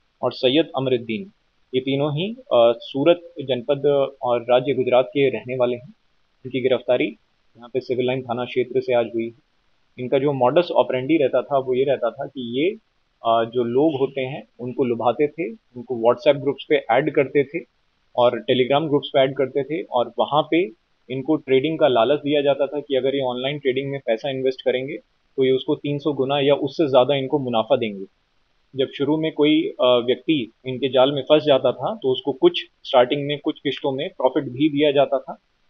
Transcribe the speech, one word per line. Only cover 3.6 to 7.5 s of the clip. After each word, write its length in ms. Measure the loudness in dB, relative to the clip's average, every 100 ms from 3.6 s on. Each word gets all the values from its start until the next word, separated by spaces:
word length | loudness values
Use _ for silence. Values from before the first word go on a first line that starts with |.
| -2 -2 2 2 0 -4
और 200 | -4 -2
राज्य 320 | 2 0 2
गुजरात 320 | -2 2 2 2
के 240 | 0 0
रहने 280 | 0 -6 -2
वाले 180 | -2 -2
हैं। 180 | -10 -20 _ _ _ _ -6
इनकी 160 | 0
गिरफ्तारी 440 | 2 2 2 0 0 -4 _ _ _